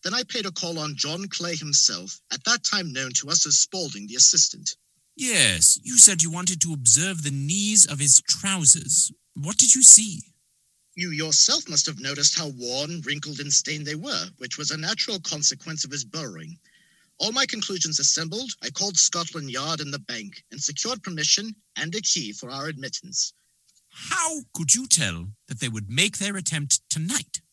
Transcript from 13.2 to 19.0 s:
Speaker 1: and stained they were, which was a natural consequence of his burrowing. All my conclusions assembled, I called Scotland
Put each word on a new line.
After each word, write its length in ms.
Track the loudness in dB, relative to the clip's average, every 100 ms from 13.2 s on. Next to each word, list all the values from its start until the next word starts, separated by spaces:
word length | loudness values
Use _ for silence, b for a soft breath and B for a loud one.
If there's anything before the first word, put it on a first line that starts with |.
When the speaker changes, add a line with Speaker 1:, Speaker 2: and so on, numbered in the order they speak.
| -6 -10
Speaker 1:
and 120 | 0
stained 360 | 0 0 -6 -6
they 80 | -8
were, 300 | -6 -6 -8 -12
which 220 | -12 -6
was 100 | -6
a 80 | -4
natural 420 | -6 -6 -6 -8
consequence 640 | -8 -2 -2 -2 -10 -8
of 80 | -8
his 120 | -8
burrowing. 560 | -8 -8 -10 -12 -16 -18 _ _ _ _ _ _
All 140 | -2
my 160 | 0 -2
conclusions 500 | -2 -4 -4 -2 0
assembled, 540 | 2 0 -2 -6 -8 -10
I 80 | -10
called 280 | -6 -2
Scotland 520 | 2